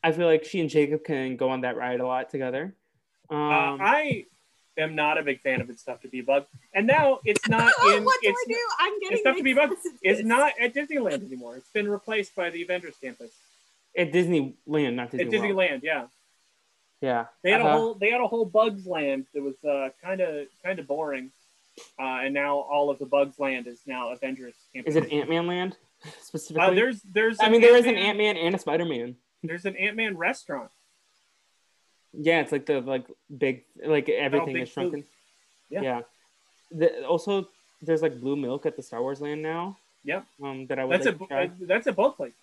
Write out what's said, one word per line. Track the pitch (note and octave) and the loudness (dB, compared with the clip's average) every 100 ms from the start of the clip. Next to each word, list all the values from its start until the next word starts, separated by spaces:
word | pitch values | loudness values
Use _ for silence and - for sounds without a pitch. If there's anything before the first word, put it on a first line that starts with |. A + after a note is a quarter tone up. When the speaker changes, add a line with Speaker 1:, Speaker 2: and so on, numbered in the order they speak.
Speaker 1:
I | E3 | 0
feel | D#3+ E3+ | 2 4
like | D#3+ D#3 | 4 2
she | F#3+ | -4
and | D#3 | 0
Jacob | D3+ C#3+ D3+ | 2 2 0
can | D#3 C#3+ C3 B2+ | -2 -4 -4 -2
go | C3 | -2
on | C3 | 0
that | B2+ A#2+ | -4 -4
ride | B2 B2 | -4 -2
a | B2+ | -2
lot | B2+ C3 | -2 -4
together. | C#3 B2+ C3 F3+ - _ _ _ _ _ | -6 -4 -6 -8 -12 _ _ _ _ _
Um, | D3+ | -4
Speaker 2:
Uh, | D3+ D3+ D#3 C#3+ | 0 2 0 0
I | G3 C#4+ D4+ A3+ - _ _ _ _ - | 2 2 0 -4 -8 _ _ _ _ -6
am | D#3 D#3 | -4 0
not | D3+ D#3 | 0 0
a | |
big | D3 B2+ | -2 -4
fan | C#3 B2+ | -2 -2
of | A#2+ | -4
It's | A#2 | -12
Tough | - A#2+ | -12 -12
to | C3 | -10
Be | B2+ | -8
a | |
Bug, | B2 C#3 C#3 - _ | 0 0 0 -20 _
and | G3 A3 | 0 2
now | D4 C#4+ C4 A3 | 4 4 2 0
it's | G#3 - | -2 0
not | D#4+ A#4 C#5+ | 4 6 6
Speaker 3:
<laughs> | |
Oh, | B4 B4+ | 6 6
Speaker 2:
in, | A#4+ | 4
Speaker 3:
what | B4+ | 2
do | G#4+ | 2
Speaker 2:
it's | A#4+ B4 | 0 -2
Speaker 3:
I | |
do? | A#4 A#4 - | -4 -4 -2
I'm | F#4 G#4 | -2 -2
getting | G#4 A4+ | -4 0
Speaker 2:
It's | |
Tough | G#4 F4 | 0 0
to | |
Be | C4+ | 2
a | C4 | 2
Bug | D4 | 2
Speaker 3:
mixed | F#4+ F4 | 0 -8
Speaker 2:
is | - | -4
Speaker 3:
messages. | F#3 G#3+ A3 | 0 2 2
Speaker 2:
not | A#3+ C#4+ - | 4 4 2
at | A#3+ | -2
Disneyland | C4+ D4 D4+ G#3 C#3+ C3 | -2 -2 -2 -2 -2 -6
anymore. | B2+ A#2+ B2+ | -14 -14 -16
It's | _ | _
been | G#3+ G#3 | -4 -2
replaced | G3+ - A3 G3 | -4 -4 -4 -4
by | - F3 | -4 -6
the | E3+ | -6
Avengers | F3+ F3+ E3+ - | -6 -6 -6 -14
campus. | C3 A#2 A#3 _ _ _ _ _ _ - | -14 -14 -20 _ _ _ _ _ _ -2
Speaker 1:
At | E3+ | 2
Disneyland, | F3 F3 E3+ C3+ - - D3+ C#3 A#2+ | 2 4 2 0 -8 -4 0 0 -2
not | A#2+ | -6
Disney | C3 - | -4 -2
Speaker 2:
At | |
Speaker 1:
World. | G#3+ | 0
Speaker 2:
Disneyland, | G3+ F#3+ F3+ C3+ | 0 0 0 0
yeah. | D3 D3 A#2+ _ _ _ _ _ _ _ _ _ | -4 -4 -6 _ _ _ _ _ _ _ _ _
Speaker 1:
Yeah. | C3+ C#3 C3+ _ | -2 -2 -4 _
Speaker 2:
They | F3+ | 2
had | A3 | 4
Speaker 1:
Uh-huh. | A#3 | 4
Speaker 2:
a | F#3 | 4
whole, | A3+ | 2
they | G3 G#3 | 0 0
had | A#3+ | 0
a | A#3+ | 0
whole | A#3 G3+ | 0 2
Bugs | G#3+ A3+ G3 F#3 | 4 2 0 -6
Land | E3 C#3+ C3+ C3 | -4 -2 -2 -4
that | D3 | -8
was, | C#3 C3+ | -8 -6
uh, | D3 C#3 C3+ - | -4 -2 -4 -8
kinda, | F3+ F#3+ F3+ D3 C#3 _ | -8 -4 -2 -4 -10 _
kinda | F3+ F#3+ | -8 -6
boring, | C3+ D3 D3+ C3+ C3 _ _ _ _ - - - | -4 -4 -4 -6 -10 _ _ _ _ -20 -20 -10
uh, | C3 B2+ | -6 -4
and | C3+ | -2
now | C#3 C#3+ C#3+ | -2 0 -2
all | C#3 D3 C#3+ | 0 0 0
of | C3+ | -2
the | C3+ | 0
Bugs | C#3 C#3 C3 | 0 0 -2
Land | C#3 B2+ B2 | -4 -4 -8
is | A#2 - | -16 -12
now | B2+ A#2 | -8 -8
Avengers | B2 C3+ C3 B2 - _ | -6 -8 -8 -12 -20 _
campus. | C3 B2+ D#3 | -10 0 0
Speaker 1:
Is | - | 2
it | |
Ant-Man | D3 C#3+ E3 F3 | -2 0 -2 -2
Land | F3+ F#3 - _ _ | -4 -6 -8 _ _
<laughs> | D#3 - | -20 -20
specifically? | - D#3+ - D#3+ F#3 | -12 -12 -6 2 4
Speaker 2:
Uh, | |
there's, | F#3 B3 A3 | 4 2 -2
there's | F#3+ F#3+ A3 G#3+ | -4 0 0 4
Speaker 1:
I | G#3+ | 6
Speaker 2:
an | |
Speaker 1:
mean, | A#3 | 10
there | A#3 B3 | 10 10
is | A#3+ | 8
an | G#3 | 2
Speaker 2:
Ant-Man | G3+ G#3 G#3+ F#3 | 0 2 0 2
Speaker 1:
Ant-Man | |
and | E3+ F#3 | 0 0
a | |
Spider-Man. | - D#3+ F3 B2+ A#2+ B2 _ _ | 0 -2 0 -4 -6 -12 _ _
Speaker 2:
There's | D#3+ F3 G3 | -10 -6 -8
an | F#3+ | -2
Ant-Man | G3 G#3+ A3+ F3 | -4 -2 -4 -2
restaurant. | F3 C4 - C#3+ A2+ _ _ _ _ _ _ _ _ _ _ _ _ _ _ | -4 -4 -8 -10 -10 _ _ _ _ _ _ _ _ _ _ _ _ _ _
Speaker 1:
Yeah, | - D3+ E3 | -2 2 4
it's | C#3+ | 2
like | D3 C#3+ | -2 0
the, | C#3+ | -2
like, | B2 C3 B2 - _ C3+ | 0 -4 -6 -20 _ -2
big, | C#3+ C3 _ - D3 | -2 -2 _ -12 0
like, | D3+ C#3+ | 0 2
everything | A#2 C#3 C#3+ C#3+ | 0 2 0 0
Speaker 2:
Oh, | |
Big | B2+ | -4
Speaker 1:
is | B2+ | -6
shrunken. | - F3+ D3 | -4 -6 -6
Speaker 2:
Food. | C#3+ _ _ _ _ _ _ | -12 _ _ _ _ _ _
Yeah. | - | -6
Speaker 1:
Yeah. | C3 A#2+ A#2+ _ _ _ _ _ _ | -4 -4 -8 _ _ _ _ _ _
The, | E3 D#3+ - B2 | 2 2 2 -2
also, | E3 F#3 G3 F#3+ _ _ _ | -2 0 -2 -4 _ _ _
there's, | D#3 D#3+ | -2 2
like, | D#3 B2+ | 2 -2
blue | B2+ C#3+ | -4 -2
milk | B2+ C#3 D3+ | -2 -2 -4
at | - | -6
the | |
Star | - A#2 | -12 -6
Wars | C3 C#3 | -4 -4
Land | D3 D3+ | -6 -6
now. | D#3 E3 F3+ G3 _ _ | -6 -6 -8 -12 _ _
Speaker 2:
Yep. | C#3 F3+ - _ | -8 -8 -10 _
Speaker 1:
Um, | C#3 C3 C3 | -12 -10 -6
that | C3 | -4
I | C3 | 0
would | F3+ | 0
Speaker 2:
That's | C3 | 0
Speaker 1:
like | D3+ | -2
Speaker 2:
a | |
Speaker 1:
to | F#3+ | -6
try. | C#3 F3 | -4 -4
Speaker 2:
uh, | F3+ | -6
that's | F3 G#3 C4 | -2 0 0
a | |
both | F#3+ C4 - | 2 0 0
place. | C3 _ | -12 _